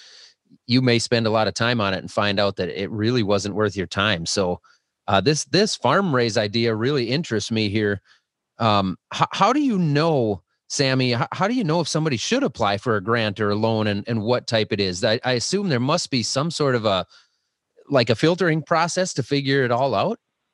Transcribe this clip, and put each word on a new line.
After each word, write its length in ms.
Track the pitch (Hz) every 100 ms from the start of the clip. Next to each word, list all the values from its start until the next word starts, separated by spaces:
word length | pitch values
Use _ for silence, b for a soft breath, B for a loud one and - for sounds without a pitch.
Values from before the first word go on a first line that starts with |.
| B B B B _ - -
you 140 | 123
may 180 | 127 117
spend 280 | - 117 113
a 40 |
lot 160 | 110 101
of 60 |
time 280 | - 117 120
on 120 | 98
it 60 | 92
and 120 | 76
find 280 | - 104 101
out 160 | 101 95
that 140 | 90
it 200 | 60 98
really 320 | 107 110 127
wasn't 320 | 98 101 101 95
worth 200 | 107 98
your 120 | 87
time. 380 | 98 104 87 82
So, 360 | 104 90 90 b b _ _ -
uh, 140 | 98
this, 240 | 107 151 -
this 300 | 170 208 -
farm 380 | 120 170 196
raise 240 | 127 120 107
idea 380 | 107 117 117 110
really 340 | 120 147 113
interests 400 | 143 160 110 -
me 200 | 113 107
here. 320 | 107 104 101 b b _ _ _ -
Um, 380 | 113 101 95 - -
h-, 140 | - 165
how 200 | - 196
do 80 | 277
you 180 | 277 196
know, 640 | 160 143 165 147 110 98 _ _ -
Sammy, 460 | - 135 131 127
h-, 80 | 117 -
how 160 | 117 196
do 80 | 254
you 80 |
know 160 | 165 170
if 80 | 156
somebody 300 | 160 156 117
should 260 | - 247
apply 340 | 240 - 101 101
for 200 | 127 107
a 40 |
grant 380 | 95 120 107 98
or 100 | 104
a 60 | 104
loan 320 | 113 110 104
and, 160 | 101 104
and 160 | 113
what 240 | 104 123 -
type 260 | 110 107
it 80 | 101
is? 240 | 95 90
I, 160 | 113 113
I 80 | 123
assume 380 | 123 - 196 202
there 100 | 123
must 320 | 127 165 -
be 100 | 127
some 300 | 104 131 165
sort 240 | - 143 123
of 100 | 107
a, 220 | 92 87 b b _ _ _ _ _ -
like, 200 | 139 117
a 60 | -
filtering 460 | 160 180 180 156
process 520 | - 165 170 180 185
to 100 | -
figure 400 | 117 143 135 139
it 80 | 123
all 240 | 120 139 101
out. 240 | 160 233 _ _ _